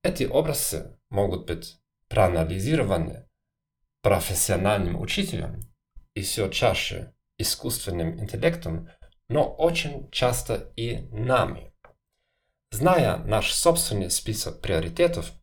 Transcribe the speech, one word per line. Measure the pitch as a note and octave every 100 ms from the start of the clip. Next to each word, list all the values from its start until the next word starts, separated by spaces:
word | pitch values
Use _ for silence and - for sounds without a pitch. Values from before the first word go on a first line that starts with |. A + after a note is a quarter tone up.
Эти | F3 -
образы | C3 C#3 D#3+ C#3+ - D#2 - - _
могут | G2 G2 F2 -
быть | E2 - - _ _ _
проанализированы | - F#2 E2+ D#2 F#2 G#2+ D#3 G2+ F2+ D#2+ - - _ _ _ _ _ _ _
профессиональным | G2+ F#2 E2 F#2+ - F2 G2 G#2 F#2 E2+
учителем | G#2+ - G3 G2+ D#2+ - - _ _ - _
и | -
все | F#2+ - F#2+
чаще | - A#2+ F#2 - F2 - _ _ -
искусственным | - - - - - F2 E2 E2
интеллектом, | G#2 G#2+ E3 E3+ - E2 - - - _ _
но | C3 -
очень | - E3 E3+ D3+ C#3 -
часто | - B2 A#2+ - A2 -
и | - A#2 A#2+ -
нами. | G#2+ B2 B2+ D#2 - - _ - _ _ _ _ _ _ _ _
Зная | A2 E3 F3+ A#2 -
наш | - G#2+ -
собственный | - E3+ E3 - G#2 F2
список | - - G#2+ - -
приоритетов | - E2 E2 - E3+ E3+ - -